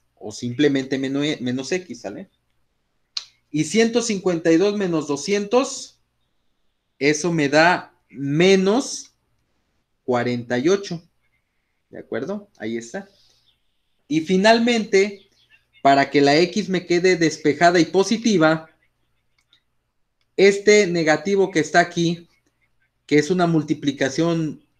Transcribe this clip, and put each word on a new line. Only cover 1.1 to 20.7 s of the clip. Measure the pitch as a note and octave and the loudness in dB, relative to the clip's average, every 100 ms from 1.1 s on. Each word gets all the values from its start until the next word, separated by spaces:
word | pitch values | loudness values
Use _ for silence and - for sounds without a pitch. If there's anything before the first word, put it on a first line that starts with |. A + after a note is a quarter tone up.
| C#3 D3 D3+ | -4 -4 -4
menos | B2 B2 C3+ | -6 -6 -6
X, | F#3 F#3 - | -8 -8 -14
¿sale? | F#2+ A#2 F#3+ _ _ _ _ _ _ _ _ - - _ _ | -14 -14 -18 _ _ _ _ _ _ _ _ -16 -16 _ _
Y | D3 D3+ | -6 -2
ciento | G#3+ A3+ A#3 | 2 2 0
cincuenta | A3+ G3+ F3+ E3+ E3 | -2 -2 -2 0 4
y | E3 | 4
dos | G3+ G#3 | 4 0
menos | F#3+ D#3+ C#3+ | -2 -4 -4
doscientos, | C#3 - G3+ G3+ A#3+ C4 - - _ _ _ _ _ _ _ _ _ _ - | -6 -4 -4 0 0 -2 -6 -16 _ _ _ _ _ _ _ _ _ _ -4
eso | C#3 D3 F3+ | 0 0 -2
me | E3 C#3+ | -2 0
da | D3+ E3 F3+ - _ _ | 4 4 2 -4 _ _
menos | A#2+ C#3 D3 F#3 G3 F#3+ A3 C#4 - - _ _ _ _ _ _ _ _ _ | -10 -4 2 4 4 2 0 -2 -10 -16 _ _ _ _ _ _ _ _ _
cuarenta | - B2 A#2+ B2 A#2+ B2 | -4 -2 -2 -4 -4 -2
y | C#3+ | 0
ocho. | G3 - E3+ - _ _ _ _ _ _ _ _ | 0 -2 -12 -14 _ _ _ _ _ _ _ _
¿De | F2+ | -20
acuerdo? | - A2+ C#3+ G#3 - - | -10 -8 -8 -10 -12 -14
Ahí | A2 A#2 | -10 -10
está. | A2+ G3 G3 _ _ _ _ _ _ _ _ _ - | -10 -14 -16 _ _ _ _ _ _ _ _ _ -6
Y | D#3 | -4
finalmente, | D#3+ F#3 G#3 A#3 A#3 A#3 G#3 G3 G3+ G3+ _ _ _ _ _ _ | 0 2 4 4 2 -2 0 0 0 -4 _ _ _ _ _ _
para | C#3 C#3 C#3 | 2 2 2
que | D3 | 2
la | C#3 D3 | 4 4
X | F3+ G#3+ F3+ | 2 -2 -4
me | F3+ - | -4 -2
quede | F3 F#3 F3 | 0 2 2
despejada | D#3+ D3+ D3+ C#3+ F3 F3+ | 0 0 -2 2 2 4
y | D#3+ | 2
positiva, | F#3 G3 A3+ A3+ G3 D#3 D#3+ - _ _ _ _ _ _ _ _ _ _ _ _ _ _ _ _ - | 0 0 0 0 2 2 0 -6 _ _ _ _ _ _ _ _ _ _ _ _ _ _ _ _ 2
este | G3 G3 G3+ | 4 4 4